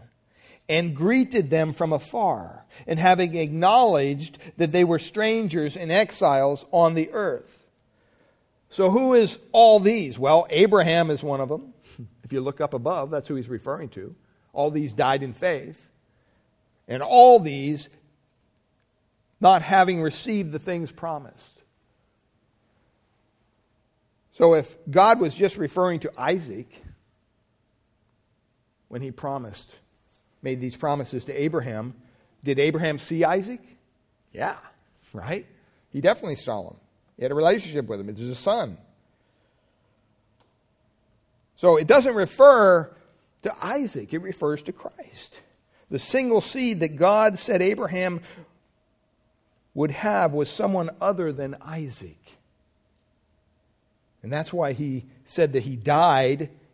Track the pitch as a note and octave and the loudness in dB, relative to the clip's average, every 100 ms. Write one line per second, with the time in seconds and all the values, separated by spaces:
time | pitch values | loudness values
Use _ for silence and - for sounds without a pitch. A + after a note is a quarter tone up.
0 | - _ _ _ _ _ - D#3 E3+ C#3 | -20 _ _ _ _ _ -4 -2 -2 -2
1 | F3+ C4 C4 A#3+ C#3+ D#3+ D#3+ C#3 E3 D3 | 0 2 0 -2 0 0 -2 -2 -4 -4
2 | - A#3 F#3+ A2+ E2+ - - - - D#3+ | -6 -4 -4 -4 -8 -20 -20 -18 -8 0
3 | F3+ F3+ F3 E3 D3+ D#3+ F3+ A#3 A#3 D#3 | 2 4 0 -2 -4 0 4 4 4 2
4 | C#3 C#3+ D#3 - - - D#3+ F3+ F3 E3 | 0 -4 -10 -16 -14 -4 0 2 2 0
5 | - G#3+ A3 A3+ G#3 E3 D3 F3+ D#3+ F#3 | -4 -4 -2 -2 -2 -4 -6 -6 -2 0
6 | A3 - E3 C3+ C#3 C#3+ - F3 E3 E3 | 0 0 2 2 0 -2 -2 2 2 2
7 | D#3+ A3 F#3+ B2 - _ _ _ _ _ | -4 -4 -4 -6 -10 _ _ _ _ _
8 | _ _ _ _ _ _ _ - F#3 A3+ | _ _ _ _ _ _ _ 0 2 2
9 | C4 B3 G3+ - _ A3+ A#3 G#3+ G3 A#3 | 4 4 4 -2 _ 6 8 8 4 0
10 | D3 A#2 C3+ D#3+ - D#3 G3+ G3+ E3 E3+ | -2 -2 2 4 4 2 4 4 4 2
11 | D#3+ C#3+ D3+ C3+ C3 D#3 C4+ - _ - | 0 -2 -4 -6 -6 -8 -10 -20 _ -20
12 | A#2 _ B2 C3+ C3 C3+ D3 C3 C3 F3 | -20 _ -10 -8 -8 -6 -6 -4 -4 -4
13 | C#3+ D3 - C#3 A#2+ A#2 C3+ D3 C3 - | -6 -8 -6 -8 -8 -10 -10 -12 -12 -16
14 | G2 - _ _ _ - D3 D3+ C#3+ G#2 | -18 -20 _ _ _ -4 -4 -2 -6 -2
15 | C3 C#3 C3+ - F3+ D3 - D#3+ _ _ | -2 -2 -4 -6 -4 -4 -8 -20 _ _
16 | _ _ _ _ _ _ _ _ - B2+ | _ _ _ _ _ _ _ _ -12 -10
17 | C#3 B3 B3 A#3 D#3 C#3 C#3 D3 - _ | 4 8 10 8 4 -6 -6 -8 -10 _
18 | _ _ _ _ _ _ _ _ _ _ | _ _ _ _ _ _ _ _ _ _
19 | _ _ _ _ F#3+ F#3 D#3+ F#3+ F#3 F3 | _ _ _ _ 4 4 4 2 2 0
20 | D#3 - B3 G#3 E3 D3 F#3+ F3 D3 - | -4 -6 -6 -6 -6 -8 -8 -8 -8 -12
21 | E3 D3+ C3 - - _ _ _ _ _ | -12 -12 -14 -20 -20 _ _ _ _ _
22 | _ _ _ _ _ _ _ _ _ _ | _ _ _ _ _ _ _ _ _ _
23 | _ _ _ _ _ _ _ _ _ _ | _ _ _ _ _ _ _ _ _ _
24 | _ _ _ - E3+ D#3+ - - - D#3 | _ _ _ 2 4 4 0 -10 -2 4
25 | G#3 A#3 E3 E3+ F#3+ G3+ C#3+ F#3 F3+ E3+ | 6 4 2 0 -2 -2 -6 -2 -2 -2
26 | D3 - C3+ F3+ C#3+ G2+ A#2+ - - - | -8 -6 -4 -4 -6 -14 -16 -20 -20 -20
27 | _ _ _ _ _ _ _ _ _ _ | _ _ _ _ _ _ _ _ _ _
28 | _ _ _ _ _ _ _ _ _ A#2+ | _ _ _ _ _ _ _ _ _ -14
29 | C3+ A#2+ C#3+ C#3 A2+ G2+ - _ _ _ | -12 -12 -10 -10 -12 -18 -20 _ _ _
30 | _ _ _ _ - B2+ B2+ - D3+ C#3+ | _ _ _ _ -10 -8 -8 -6 -4 -4
31 | B2+ B2+ - C3+ D#3 D#3+ B2 A2 A#2+ - | -6 -10 -10 -6 -4 -4 -6 -8 -12 -14
32 | _ _ _ _ C#3 C#3 D3+ D#3 E3 D3 | _ _ _ _ -4 0 0 0 -4 -6
33 | - E3 D#3+ F#3+ G3 B3 - _ _ _ | -6 -2 0 0 -4 -12 -20 _ _ _
34 | _ _ _ - C#3+ - - _ _ _ | _ _ _ -10 -8 -10 -18 _ _ _
35 | _ G#2+ G2 F#3+ - _ _ _ _ C#3 | _ -16 -10 -12 -12 _ _ _ _ -2
36 | F3 A#3 G3+ C#3 - G#2+ E2+ - _ _ | 0 0 -2 -10 -8 -10 -10 -18 _ _
37 | _ - B2+ C#3+ D#3+ G#3+ F3+ D3 A2+ G2+ | _ -8 -6 0 2 0 -2 -8 -8 -8
38 | G2+ G#2+ B2 B2 G3 A3+ C3 E2+ _ _ | -10 -12 -12 -6 -4 -2 -4 -12 _ _
39 | _ _ _ _ _ _ _ _ _ _ | _ _ _ _ _ _ _ _ _ _
40 | _ _ _ _ _ _ _ _ _ _ | _ _ _ _ _ _ _ _ _ _
41 | _ _ _ _ _ _ F3+ D#3+ D#3+ C#4+ | _ _ _ _ _ _ 4 4 6 4
42 | B3+ A3 F3+ - C#4+ B3 G3 F3 D#3+ - | 4 0 -2 8 8 10 6 4 2 -10
43 | _ _ _ _ G3+ - F#3 C#4+ B3 C3+ | _ _ _ _ -10 -8 -6 -6 -6 -8
44 | G#2 D#3+ F#3+ F#3 D3+ D3 F#3 - - - | -10 -10 -10 -6 -6 -6 -8 -14 -16 -18
45 | - - - - _ _ _ _ _ C3+ | -20 -20 -20 -20 _ _ _ _ _ -10
46 | - C4 B3+ A3 - C4 B3 F#3 D#3+ C#3+ | -4 -4 0 0 -2 -4 -4 -2 -4 2
47 | F3+ G#3+ G#3+ F#3 - F#3+ F#3+ G#3 F#3+ F#3 | 2 4 2 0 -2 0 0 -2 -4 -4
48 | F#3 E3+ - - - _ _ _ _ _ | -6 -6 -12 -20 -20 _ _ _ _ _
49 | _ _ _ _ _ _ _ C#3 D3 C#3 | _ _ _ _ _ _ _ -6 -4 -4
50 | G#3+ G3+ E3+ D3 C#3+ - G3+ F#3+ E3 - | -4 0 0 -2 -6 -4 -4 -4 -6 -6
51 | G3 F#3 E3 C#3 C3+ C#3 D3 D#3+ C#3+ A#2 | -4 -4 -6 -6 -10 -12 -14 -14 -14 -16
52 | F2 D#2 _ _ _ _ _ _ _ _ | -20 -20 _ _ _ _ _ _ _ _
53 | _ _ _ _ _ _ _ _ _ _ | _ _ _ _ _ _ _ _ _ _
54 | _ _ G#2+ D3 D#3 F3 C#3+ B2 D3 C3 | _ _ -10 -8 -6 -4 -4 -4 -6 -8
55 | - _ - - D3+ C3+ C#3 B2 B2 D3+ | -12 _ -10 -2 0 0 -4 -6 0 4
56 | E3+ C3+ C3 C#3+ D3+ - _ | 4 4 2 -2 -6 -14 _